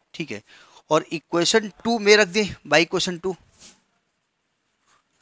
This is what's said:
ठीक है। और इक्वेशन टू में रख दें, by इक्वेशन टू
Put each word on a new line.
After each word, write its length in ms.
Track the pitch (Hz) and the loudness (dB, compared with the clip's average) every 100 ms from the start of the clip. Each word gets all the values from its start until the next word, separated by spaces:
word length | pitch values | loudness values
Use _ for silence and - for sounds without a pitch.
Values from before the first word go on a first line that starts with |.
| _ | _
ठीक 180 | - 151 | -14 -12
है। 100 | 104 - - - - _ | -12 -16 -20 -20 -20 _
और 140 | 156 - | -2 -2
इक्वेशन 580 | 170 - 170 170 226 214 - | -8 -4 -2 2 0 0 -6
टू 140 | - 233 | -4 0
में 160 | 202 208 | 4 4
रख 100 | 202 | 4
दें, 260 | 185 202 - - | 0 -4 -6 0
by 120 | 147 | 0
इक्वेशन 380 | 170 185 190 175 | 2 -2 -6 -6
टू 180 | 185 180 _ _ - - _ _ _ _ _ _ _ _ _ _ _ _ _ _ | -8 -10 _ _ -20 -20 _ _ _ _ _ _ _ _ _ _ _ _ _ _